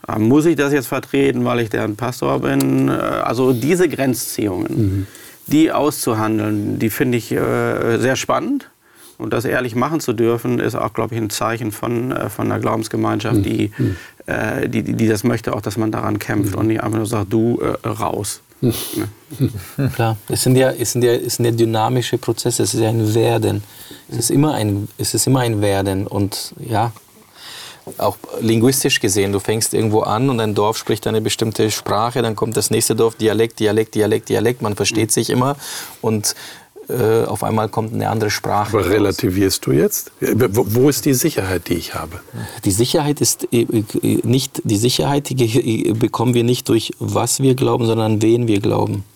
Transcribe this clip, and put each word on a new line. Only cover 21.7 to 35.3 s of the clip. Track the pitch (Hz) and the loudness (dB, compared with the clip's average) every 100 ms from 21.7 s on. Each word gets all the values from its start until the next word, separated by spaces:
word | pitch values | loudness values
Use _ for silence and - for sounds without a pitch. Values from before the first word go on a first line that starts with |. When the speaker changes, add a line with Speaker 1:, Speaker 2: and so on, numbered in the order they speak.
| 113 110 127 - 120 | 2 2 0 0 -2
Speaker 3:
Prozesse, | - 113 123 120 | -2 -2 -2 0
es | 107 | 0
ist | 117 | 2
ja | 113 | 2
ein | 113 107 | 2 2
Werden. | 110 117 117 107 101 - - - - - | 2 2 2 0 -2 -6 -20 -20 -20 -10
Es | 123 | -6
ist | - | 0
immer | 135 151 110 | 2 2 2
ein, | 107 101 107 - | 0 -2 -4 -6
es | 107 | -4
ist | 113 123 | -2 2
immer | 131 | 2
ein | 120 104 | 2 0
Werden | 101 98 98 95 - | 2 2 0 -2 -2
und | 101 98 - - - | -2 -2 -4 -12 -12
ja, | - 107 117 - - - - - - - - - - - | -4 0 -2 -4 -20 -20 -20 -20 -18 -16 -18 -18 -16 -4
auch | 101 - - - | -4 -4 -12 -4
linguistisch | 113 113 120 131 143 - | 0 4 4 4 0 0
gesehen, | 107 101 98 | 0 0 0
du | 101 | 0
fängst | - 110 110 | -2 -2 0
irgendwo | - 110 107 | 0 2 2
an | 101 104 135 | 2 0 0
und | 117 | 0
ein | 110 | 0
Dorf | 101 104 110 | 0 0 -2
spricht | - 110 - | -4 -4 0
eine | 110 | -2
bestimmte | 107 - 113 107 107 | -2 -2 -2 0 0
Sprache, | - - 104 117 127 | 0 -2 0 0 0
dann | 117 104 | -2 -2
kommt | 117 117 | -2 -2
das | - | 0
nächste | - - 117 | 0 0 2
Dorf, | 113 - | 2 2
Dialekt, | 110 104 113 - | 0 2 0 0
Dialekt, | 104 110 110 107 | 2 2 0 0
Dialekt, | 104 110 - | 2 0 0
Dialekt, | 107 107 127 | 2 2 0
man | 107 104 | -4 -2
versteht | 202 - 110 | 0 0 0
Speaker 1:
Mhm. | |
Speaker 3:
sich | - 113 | 0 0